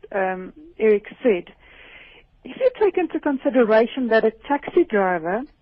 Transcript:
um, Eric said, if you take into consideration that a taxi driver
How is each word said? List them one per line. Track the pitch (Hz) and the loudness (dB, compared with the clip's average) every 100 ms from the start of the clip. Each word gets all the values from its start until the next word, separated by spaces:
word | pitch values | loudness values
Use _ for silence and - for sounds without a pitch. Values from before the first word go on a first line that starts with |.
| 427 208 | -10 -4
um, | 185 185 185 - - - | -4 -6 -10 -18 -20 -2
Eric | 220 208 208 - | 2 2 -2 -4
said, | 254 180 - - _ - - - - - _ _ 254 | 0 0 -4 -18 _ -20 -20 -20 -20 -20 _ _ -18
if | - | -4
you | 508 - | -2 0
take | 427 - | 0 0
into | 330 311 | -2 -4
consideration | 302 269 294 233 214 220 233 - 240 | -4 -2 0 2 4 4 2 -2 0
that | 220 220 | 2 2
a | - - | -2 -4
taxi | 285 - 370 330 | -4 -2 0 0
driver | 208 185 175 165 208 294 _ | 2 0 -2 -4 -6 -6 _